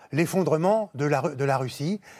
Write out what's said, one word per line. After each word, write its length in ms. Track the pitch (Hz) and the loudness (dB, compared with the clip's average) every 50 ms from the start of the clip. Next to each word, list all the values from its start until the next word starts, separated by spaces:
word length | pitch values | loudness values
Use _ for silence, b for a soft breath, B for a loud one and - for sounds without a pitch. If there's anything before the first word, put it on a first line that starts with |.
| B B - | B B -2
l'effondrement 760 | 139 175 165 - 190 175 160 160 156 170 190 214 220 214 190 - | 0 0 2 2 0 2 2 2 2 4 2 2 2 0 -4 -4
de 100 | 123 143 | -2 0
la 160 | 147 143 135 | 0 0 0
Ru-, 160 | 135 165 147 | 0 -2 -4
de 80 | 123 139 | -2 0
la 120 | 139 135 | 0 0
Russie. 440 | 131 131 120 - - 143 165 208 202 B B B | 0 0 -4 -6 -6 -4 -4 -4 -6 B B B